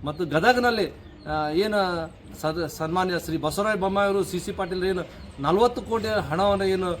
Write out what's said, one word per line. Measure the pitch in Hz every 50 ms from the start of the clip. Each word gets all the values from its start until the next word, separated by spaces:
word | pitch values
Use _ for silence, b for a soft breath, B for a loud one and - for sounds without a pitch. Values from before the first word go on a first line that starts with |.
| -
ಮತ್ತು | 143 151 156 180
ಗದಗನಲ್ಲಿ, | 151 143 160 170 233 254 247 240 247 233 214 190 - - - - - - - -
ಆ, | 151 151 156 151 151
ಏನು | 151 170 202 214 214 202 196 185 175 170 160 160 - - - - - -
ಸದ-, | - 156 156 170 170 147
ಸನ್ಮಾನ್ಯ | - - 160 160 165 185 185 185 180 165
ಶ್ರೀ | 165 - 160
ಬಸವರಾಜ | 160 135 156 147 196 202 220 214
ಬೊಮ್ಮಾಯಿ | 196 185 196 196 196 202
ಅವರು | 196 196 202 185
ಸಿ | - 175 180
ಸಿ | - -
ಪಾಟೀಲ್ | 196 - 196 175 185 185 180
ಏನು | 190 190 180 165 - B B B B - -
ನಲವತ್ತು | 139 147 170 202 233 247 240 254
ಕೋಟಿ | 202 202 226 226 208
ಹಣವನ್ನು | 220 214 208 160 139 151 175 196 202 202 196 196
ಏನು | 190 190 185 190 180 175 -